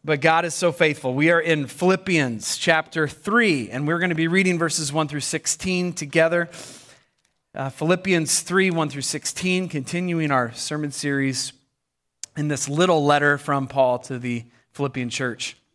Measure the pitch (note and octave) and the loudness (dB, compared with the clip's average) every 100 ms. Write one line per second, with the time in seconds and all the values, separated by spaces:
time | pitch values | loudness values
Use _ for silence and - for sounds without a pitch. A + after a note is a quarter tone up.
0 | D3+ D3+ D#3+ E3 E3+ - F3 E3+ D#3+ D3 | -2 2 4 2 0 0 0 4 2 2
1 | C3 C3 D#3 E3+ E3 D#3 C3+ - F3+ F#3+ | -2 2 4 4 2 0 -2 0 2 2
2 | F#3+ E3+ C3 A2 - - - D#3+ - D#3+ | 2 0 0 -4 -6 -2 2 2 0 -4
3 | D3+ - - A3+ A3 D3 G#2 A#2+ D3 E3+ | -4 -4 0 4 4 2 -2 -4 -2 0
4 | F3 D#3+ E3 F#3 F#3 F3 E3 D3+ D3 D3+ | 0 0 2 4 4 2 0 -2 -2 -2
5 | D3+ D3 - D#3+ - - F#3 F3+ F3+ F3 | -2 -4 -4 -4 -4 -4 -2 -2 -2 -4
6 | D3 E3 E3 F3 E3+ - - - - - | -2 2 2 2 -2 -10 -18 -20 -20 -20
7 | _ _ _ _ _ - C3+ - D#3 F3+ | _ _ _ _ _ -10 -10 -4 0 0
8 | F#3 F3 D3+ - - F3+ F#3+ E3 D3+ C#3 | 2 0 2 -2 0 2 2 0 -2 -4
9 | C3 D3+ - - F#3 F#3 F#3 D3+ B2 F3 | -6 -6 -6 -4 -2 0 -2 -6 -4 -4
10 | F3+ E3+ D#3 C3 A#2+ A#2 - D3+ D3 - | -2 0 2 2 0 -6 -6 -6 -6 -4
11 | C#3+ C#3 C3+ B2+ - - _ _ _ _ | -2 0 0 -2 -6 -12 _ _ _ _
12 | _ _ - - D3 C#3 - C#3+ F#3 E3 | _ _ -12 -4 -2 -2 -2 2 4 4
13 | C#3+ D3 D3 C#3+ - C#3 C3+ C3+ C3 B2 | 4 4 4 2 0 -2 0 2 2 2
14 | - B2+ B2 A#2+ A#2 _ _ - C#3 C#3 | -4 -8 -4 -4 -6 _ _ -6 -4 -4
15 | B2 - B2+ A2 - - _ | -6 -4 -4 -4 -10 -12 _